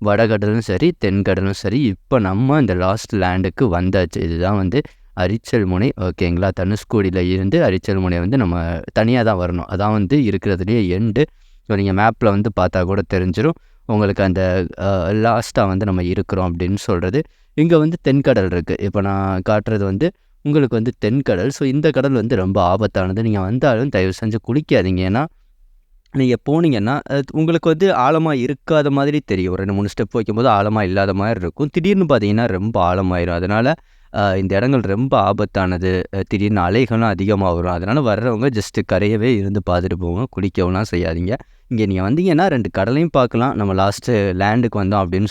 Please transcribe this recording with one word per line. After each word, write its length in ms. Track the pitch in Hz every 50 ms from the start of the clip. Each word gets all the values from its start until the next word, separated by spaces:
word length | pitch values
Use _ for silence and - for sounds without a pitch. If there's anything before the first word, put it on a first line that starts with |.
| -
வடகடலும் 560 | 104 101 101 117 107 113 104 101 104 107 117
சரி, 320 | 113 - 98 92 143 170 170 - -
தென்கடலும் 460 | 104 95 98 98 - 95 95 95 98
சரி. 300 | 98 - - 101 98 131
இப்ப 380 | 151 117 95 - _ - 143 127
நம்ம 400 | 107 92 95 101 127 131 143 156
இந்த 140 | 139 101 92
லாஸ்ட் 420 | 90 87 92 98 110 - - -
லேண்டுக்கு 460 | 104 92 90 90 92 92 95 - -
வந்தாச்சு. 560 | 143 113 85 87 90 92 92 98 90 80 - -
இதுதான் 380 | 85 82 85 82 87 92 104
வந்து 260 | 101 95 90 87 135 151 - - _ - - - -
அரிச்சல்முனை. 720 | 90 92 101 113 - - - 117 101 92 92 90 104 135 - -
ஓகேங்களா? 500 | 95 90 82 - 95 87 87 85 95 98 92 -
தனுஷ்கோடியில 560 | 92 92 104 110 - - - 110 98 95 87
இருந்து 460 | 92 90 90 92 92 95 98 98 170
அரிச்சல்முனை 580 | 165 123 92 92 - - 101 95 92 90 90 87
வந்து 180 | 87 92 123 139
நம்ம 420 | 117 90 85 87 82 82 85 82 - - -
தனியா 300 | - 110 113 123 127 117
தான் 140 | 110 107 90
வரணும். 260 | 90 87 87 90 - -
அதான் 240 | - 90 101 107
வந்து 260 | 110 107 101 90 135 151
இருக்கிறதுலயே 840 | 139 104 98 95 - 107 98 87 92 92 113 120 107 90 87 92
எண்டு. 240 | 113 117 101 127 151 - - _ - - - - _ -
So, 100 | 110 98
நீங்க 160 | 98 98 95
மேப்ல 320 | 95 104 113 113 - -
வந்து 260 | 110 98 101 104 117 101 -
பார்த்தா 220 | 90 92 - 95 90
கூட 180 | 87 98 98 95 - -
தெரிஞ்சிரும் 400 | 95 92 92 92 - 110 156 165 - _ _ _ _ _
உங்களுக்கு 380 | - 117 104 104 98 98 - 101
அந்த, 440 | 95 92 98 95 92 90 95 90 - - -
அ, 340 | 92 98 98 95 85 85 104
லாஸ்ட்டா 540 | 110 110 113 117 113 113 - - - 113 98
வந்து 180 | 95 95 104
நம்ம 180 | 104 92 90 90
இருக்கிறோம் 520 | 87 92 95 95 - - 95 92 90 85
அப்படின்னு 200 | 85 90 87 98
சொல்றது. 460 | 101 - - 104 87 85 92 95 143 160 - _ _ _ _ -
இங்க 240 | - 151 165 170 160
வந்து 200 | 151 156 170 170 - 147
தென்கடல் 380 | 135 143 135 - 131 110 95
இருக்கு. 300 | 92 90 87 85 - 95 -
இப்ப 220 | - 101 90 104
நான் 400 | 98 101 98 98 98 95 95 92 92 -
காட்டுறது 340 | 107 107 104 - 110 104 101
வந்து 280 | 98 95 98 139 180 - _ _ _ _ _
உங்களுக்கு 340 | - 147 147 156 143 120 123
வந்து 180 | 113 113 120 120 - -
தென்கடல். 420 | 107 113 139 135 - 113 87 92 131
So, 200 | 139 - 151 135
இந்த 220 | 127 147 151 160
கடல் 220 | 147 139 131 139
வந்து 240 | 135 123 104 117 123
ரொம்ப 400 | 107 92 92 98 101 92 87 90
ஆபத்தானது. 460 | 98 107 101 - 98 92 92 95 101
நீங்க 180 | 113 113 107 101
வந்தாலும் 500 | 92 92 110 127 139 147 123 110 127 143
தயவு 220 | 127 104 92 95 92 - -
செஞ்சு 100 | 110 107 117 - -
குளிக்காதீங்க. 520 | 120 139 156 - - 120 90 92 92 90
ஏன்னா, 260 | 92 92 98 117 147 160 _ _ _ _ _ _ _ - _ _ _ _ _ - _ _
நீங்க 240 | - 139 135 127 120 110 - -
போனீங்கன்னா, 480 | 143 160 175 165 139 110 98 110 135 147 - -
அ, 100 | 131 139 139 -
உங்களுக்கு 380 | - 151 160 160 165 165 - 170
வந்து 240 | 160 156 190 196 180
ஆழமா 540 | - 123 135 156 160 160 160 151 131 117 127
இருக்காத 420 | 143 - - - 165 156 143 143
மாதிரி 320 | 139 139 139 143 147 151 139
தெரியும். 280 | - 107 95 92 92 90
ரெண்டு, 200 | 92 98 98 98
மூணு 140 | 98 101 101
ஸ்டெப் 240 | - - 120 98
வைக்கும்போது 380 | - 120 110 - 107 110 120 131
ஆழமா 320 | 113 101 101 107 107 110
இல்லாத 320 | 104 90 92 98 98 98 95
மாதிரி 260 | 95 98 110 117 98
இருக்கும். 280 | 90 85 - - 143 147
திடீர்னு 320 | - 180 160 190 202 196 190
பார்த்தீங்கன்னா 440 | 156 143 117 104 101 104 110 120 120
ரொம்ப 480 | - 110 101 110 117 107 90 87 90
ஆழமாயிரும். 380 | 92 98 92 92 90 87 90 85
அதனால, 400 | 85 90 92 104 110 117 131 160 - - _ _ _ - _ -
அ, 240 | - 101 101 92 95
இந்த 160 | 95 95 98
இடங்கள் 240 | 98 110 131 143 127
ரொம்ப 420 | 107 98 98 104 127 135 131 123
ஆபத்தானது. 800 | 98 98 101 - 104 101 - 101 95 90 90 90 90 92 92 92 - - -
அ, 80 | 98 95 -
திடீர்னு 340 | - 101 101 104 107 101
அலைகளும் 460 | 87 87 98 117 131 113 117 113 117 113
அதிகமா 440 | 101 87 95 98 107 98 98 92
வரும். 200 | 87 85 85 90
அதனால 440 | 87 87 87 95 113 147 147 117 104
வர்றவங்க 420 | 98 113 127 117 107 117 139 127 107
just 240 | 98 - - - 98 -
கரையவே 460 | - 92 98 104 110 107 107 127 131 104
இருந்து 240 | 98 98 98 104 90 -
பார்த்துட்டு 240 | 90 87 87 92 90 87
போங்க. 260 | 90 85 85 90 127 - - -
குளிக்கவும்லாம் 460 | 95 98 - - 92 90 92 92 - -
செய்யாதீங்க. 420 | - 87 87 82 82 82 87 92 113 131 - _ _ _ _ -
இங்க 180 | 123 110 110
நீங்க 260 | 98 98 92 92 98
வந்தீங்கன்னா 360 | 123 160 180 190 165 147 185 196
ரெண்டு 220 | 156 127 107 98
கடலையும் 400 | - - 95 101 123 147 165 165
பார்க்கலாம். 440 | - 143 127 120 - 117 120 135 -
நம்ம 180 | - 104 98 95
லாஸ்ட் 380 | 92 95 101 101 - - -
லேண்டுக்கு 640 | 123 107 98 98 90 90 95 101 107 120 120 117 -
வந்தோம் 300 | 104 98 95 101 101 95
அப்படின்னு 220 | 87 87 92 104 104